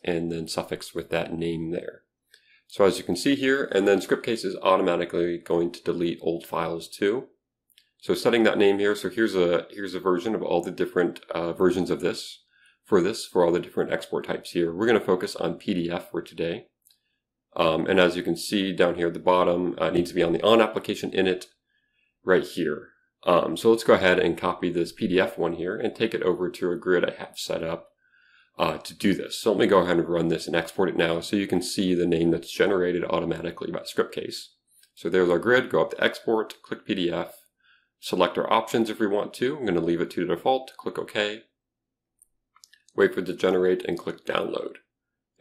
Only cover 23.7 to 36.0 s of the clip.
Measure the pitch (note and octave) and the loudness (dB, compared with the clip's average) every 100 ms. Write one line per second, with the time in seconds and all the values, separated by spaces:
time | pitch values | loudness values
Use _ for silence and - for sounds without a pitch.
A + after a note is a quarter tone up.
23.7 | A2+ - G2+ F#2 F2+ E2+ E2 F2+ - F2+ | 4 6 6 6 4 2 0 -2 -2 -2
24.7 | F2 E2 - G#2+ F#2 F#2+ - E2+ E2+ F2 | -2 -4 -2 0 2 2 0 -4 -2 -6
25.7 | A2 A#2 - A2+ - F2+ E2+ F2+ - F2+ | -4 -6 -2 -4 0 0 0 -2 -4 -4
26.7 | F2 F#2 F2+ F2 - - - - E2+ E2 | -2 2 2 2 -4 -14 -12 -6 -6 -4
27.7 | E2+ - _ _ _ _ _ _ - E2 | -8 -12 _ _ _ _ _ _ -4 -2
28.7 | D2+ - - G#2 F2+ - - A2+ F#2+ A2 | -2 -10 -4 0 0 -4 -4 0 2 6
29.7 | G2 F2 E2+ D#2+ E2+ E2 D#2+ - E2+ E2 | 6 6 2 2 0 0 -2 0 -2 -2
30.7 | - F2+ - E2 E2+ - G#2 G2 F2+ - | -2 -2 2 0 0 -2 -2 0 -2 -2
31.7 | - F#2 F2 F2 E2 E2+ E2 - - F2+ | -2 0 2 2 2 2 0 -4 0 0
32.7 | F#2+ F2+ F2+ F2 E2+ E2+ E2 E2+ - - | 2 0 -2 -2 -2 -2 -4 -6 -8 -8
33.7 | - - - - - - - - _ _ | -8 -8 -4 -2 -4 -10 -12 -16 _ _
34.7 | _ _ - E2 F#2 F2 E2+ G#2 B2 - | _ _ -10 0 2 4 4 4 2 4
35.7 | D#2+ D#2+ - | 0 0 0